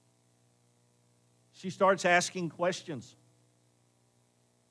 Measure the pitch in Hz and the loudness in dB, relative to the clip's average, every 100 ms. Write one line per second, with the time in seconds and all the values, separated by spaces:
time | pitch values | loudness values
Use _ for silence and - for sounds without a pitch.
0 | _ _ _ _ _ _ _ _ _ _ | _ _ _ _ _ _ _ _ _ _
1 | _ _ _ _ _ - 190 - 190 196 | _ _ _ _ _ -12 -10 0 2 4
2 | 180 175 175 185 170 - 175 185 - 135 | 4 2 2 -6 -8 -2 -4 -4 -10 -12
3 | - - _ _ _ _ _ _ _ _ | -12 -20 _ _ _ _ _ _ _ _
4 | _ _ _ _ _ _ _ | _ _ _ _ _ _ _